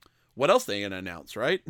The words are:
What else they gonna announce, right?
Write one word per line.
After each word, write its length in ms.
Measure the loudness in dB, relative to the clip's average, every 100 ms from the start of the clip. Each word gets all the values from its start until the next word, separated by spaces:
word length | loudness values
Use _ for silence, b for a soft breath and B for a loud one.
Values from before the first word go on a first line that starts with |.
| _ _ _ 0
What 140 | 4
else 140 | 4
they 160 | 2 -4
gonna 140 | -4 -6
announce, 400 | -8 -10 -12 -4
right? 240 | -2 -2 -4